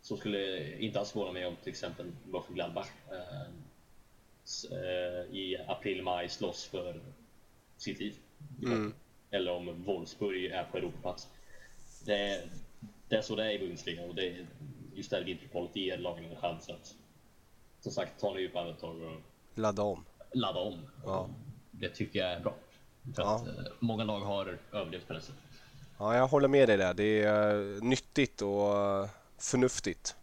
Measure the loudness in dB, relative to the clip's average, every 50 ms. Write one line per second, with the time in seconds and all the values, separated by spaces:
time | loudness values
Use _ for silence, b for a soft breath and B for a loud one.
0 | _ -8 -8 -4 -2 -2 0 0 0 -2 -2 -4 -6 -6 -6 -4 -4 0 0 0
1 | -2 0 -2 -2 -2 -2 -2 -4 -4 -4 -4 -6 -8 -10 -8 -6 -8 -8 -8 -8
2 | -10 -12 -12 -12 -10 -6 -6 -6 -6 -6 -6 -4 -4 -4 -4 -6 -6 -8 -14 -18
3 | -16 -12 -12 -12 -10 -10 -10 -10 -10 -10 -12 -16 -18 -20 -20 -20 -20 _ -20 -20
4 | -20 _ -20 -20 _ _ -20 _ _ -10 -10 -10 -8 -6 -6 -4 -2 -2 0 0
5 | 0 -2 -2 -4 -6 -6 -6 -6 -2 -2 -2 -4 -2 -4 -6 -2 0 -2 -2 0
6 | 0 0 0 0 0 -4 -4 -2 -2 -4 -4 -6 -10 -6 -6 -6 -4 -4 -8 -10
7 | -12 -16 -18 -20 -20 -20 -20 -20 -20 -20 -20 -20 _ _ -20 -10 -8 -8 -6 -4
8 | -6 -6 -6 -10 -20 -20 -20 -20 -16 -16 -10 -4 0 0 2 2 0 -2 -6 -10
9 | -20 _ -20 -20 -12 _ -2 0 0 0 -2 -2 -4 -6 -8 -6 -2 -2 -2 -2
10 | -2 -8 -6 -4 -2 -2 0 -2 -2 -2 -2 -4 -6 -4 -4 -4 -4 -4 -6 -6
11 | -6 -6 -6 -6 -12 -16 b b b b b b b b b b -18 -18 -18 -12
12 | 0 0 2 2 2 0 -2 -4 -6 -8 -10 -10 -10 -12 -14 -16 -16 -16 -16 -20
13 | -2 0 0 0 2 0 -2 -2 0 0 0 -2 -2 -6 -6 -6 -6 -8 -8 -6
14 | -8 -8 -4 -4 -4 -4 -4 -6 -12 -14 -14 -16 -14 -14 -14 -14 -16 -14 -12 -12
15 | -6 -4 -4 -4 -2 -4 -6 -8 -10 -8 -6 -6 -6 -4 -4 -4 -2 -2 -2 -2
16 | -4 -6 -6 -6 -10 -12 -10 -4 -4 -4 -4 -4 -10 -14 -14 -14 -14 -20 -20 -20
17 | -20 -20 -20 -20 -20 -20 -20 -20 -20 -20 -20 -20 -20 -20 -20 -10 -10 -6 -4 -4
18 | -4 -4 -4 -2 -2 -2 0 0 -4 -2 -2 -4 -4 -4 -8 -10 -10 -10 -10 -10
19 | -10 -10 -12 -12 -16 -20 -20 _ _ -12 -6 0 0 2 2 2 0 0 0 -4
20 | -8 -18 -20 -20 -20 -4 -2 0 0 0 0 -2 -2 -2 -4 -8 -12 -14 -16 -10
21 | -6 -4 -2 -2 -4 -4 -8 -12 -12 -14 -14 -16 -18 -18 -10 -6 -6 -6 -2 -4
22 | -6 -2 0 0 0 0 0 -2 -2 -4 -4 -4 -16 -20 -20 -20 -20 -20 _ -16
23 | -14 -8 -2 0 2 2 2 0 0 -6 -8 -8 -8 -10 -4 -2 0 0 2 0
24 | 0 0 0 -2 0 0 0 0 -2 -2 -6 -10 -12 -6 -4 -4 -4 -4 -6 -10
25 | -8 -8 -8 -8 -8 -12 -16 -18 -18 B B B B B B B B -18 -10 -2
26 | 2 4 6 6 8 8 8 8 8 10 12 12 12 12 10 8 8 4 6 6
27 | 6 6 6 8 8 8 8 8 6 6 4 4 2 -2 -4 0 4 4 4 4
28 | 2 0 4 4 4 4 2 -2 0 2 2 4 4 6 6 6 6 4 4 2
29 | 0 -2 B B B B -14 -8 -4 2 6 6 6 6 4 2 -2 -2 -4 -2
30 | -6 -8 -8 -8